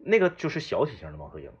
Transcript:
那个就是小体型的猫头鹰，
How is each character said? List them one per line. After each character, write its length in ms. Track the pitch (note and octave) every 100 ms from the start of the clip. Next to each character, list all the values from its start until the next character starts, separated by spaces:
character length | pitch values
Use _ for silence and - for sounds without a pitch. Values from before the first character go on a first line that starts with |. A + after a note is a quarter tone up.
那 200 | - A3
个 100 | F3+
就 180 | E3+ -
是 120 | D#3+
小 240 | - F2+
体 120 | D3+ -
型 140 | D#2+
的 80 | D2+
猫 100 | D2+
头 100 | D#2
鹰， 100 | C#2+ -